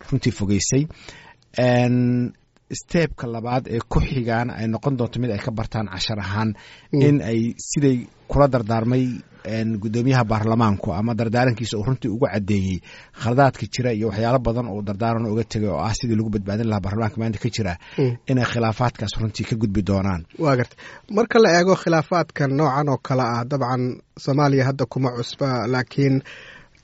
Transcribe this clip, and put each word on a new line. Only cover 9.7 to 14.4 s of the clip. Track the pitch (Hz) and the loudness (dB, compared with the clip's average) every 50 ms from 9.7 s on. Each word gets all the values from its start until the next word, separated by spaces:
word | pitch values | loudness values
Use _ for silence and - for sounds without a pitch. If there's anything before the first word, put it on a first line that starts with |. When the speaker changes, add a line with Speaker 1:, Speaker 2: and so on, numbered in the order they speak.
| 113 98 | -2 -2
Speaker 1:
guddoomiyaha | 107 110 107 120 120 135 131 123 117 | -4 -2 -2 0 2 4 4 4 2
baarlamaanku | 104 110 107 107 113 113 120 117 107 98 - - - | 2 0 0 0 2 2 4 4 2 2 0 -2 -4
ama | 80 98 107 120 117 | -2 -2 -2 -2 0
dardaarankiisa | 110 113 110 113 120 131 127 110 113 117 - 117 104 | -2 -2 0 2 2 2 2 0 -2 -4 -4 -4 -2
uu | 98 | -2
runtii | 131 131 - - 113 | -2 -2 -2 -2 -2
ugu | 98 120 139 | -2 0 0
caddeeyey | - - 107 98 92 104 98 95 95 92 82 - - - - - - | 0 0 -2 0 0 0 0 0 0 -2 -4 -6 -12 -20 -20 -20 -20
khaladaadka | - - 117 113 123 135 139 131 - - 110 104 | -10 -4 -2 0 4 4 4 4 2 -2 -8 -8
jira | - 127 120 123 | -4 -2 -2 -2
iyo | 113 104 110 113 | 0 0 -2 -2
waxyaalo | 98 107 113 117 131 | -2 0 0 2 2
badan | 127 | 2